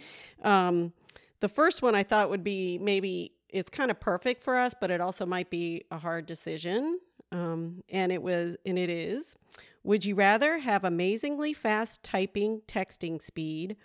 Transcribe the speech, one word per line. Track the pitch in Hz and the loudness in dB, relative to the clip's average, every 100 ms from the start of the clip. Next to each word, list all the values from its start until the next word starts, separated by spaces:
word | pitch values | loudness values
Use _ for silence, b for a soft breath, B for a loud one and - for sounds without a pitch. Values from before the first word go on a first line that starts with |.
| B B B B | B B B B
um, | - 196 180 175 170 - b b b - | 4 6 6 2 0 -6 b b b -4
the | 202 | -4
first | - 320 - | 4 4 6
one | 247 | 4
I | 208 | 4
thought | 196 214 190 | 4 4 4
would | 190 | 0
be | 175 196 180 175 | -2 -2 -2 -2
maybe, | 202 196 190 180 175 _ _ | 2 2 0 -4 -8 _ _
it's | 185 175 | -6 -6
kinda | - 262 | -2 0
perfect | 202 - 180 254 254 | 0 0 0 0 -2
for | - 254 | 0 2
us, | 247 240 | 2 0
but | 185 | -2
it | 175 | 0
also | 180 - | -2 -2
might | 185 180 175 | -2 -2 -2
be | 170 170 165 - | -4 -4 -6 -8
a | 165 | -8
hard | 165 165 160 | -4 -4 -6
decision, | 165 - 160 170 208 302 359 _ _ - | -10 -8 -6 -2 0 0 -4 _ _ -10
um, | 180 170 165 165 180 - | -6 -4 -4 -6 -10 -6
and | 190 185 | -2 0
it | 185 | 0
was, | 180 175 170 170 196 | -2 -2 -2 -6 -4
and | 180 | -2
it | 175 | -2
is, | 170 165 233 - - _ B B B | -4 -4 -6 -8 -16 _ B B B
would | - 208 | 0 0
you | 196 196 | 2 4
rather | 196 220 294 330 | 4 6 4 0
have | 254 202 | 0 2
amazingly | 185 170 180 220 285 285 302 | 2 0 0 0 -2 -4 -4
fast | 294 220 214 226 - | -2 0 0 -2 -8
typing, | - 196 190 202 208 220 | -4 -2 -2 0 -2 -2
texting | - 202 185 - 170 160 | -6 -6 -6 -6 -6 -6
speed, | - - 156 156 175 208 | -8 -8 -6 -6 -8 -10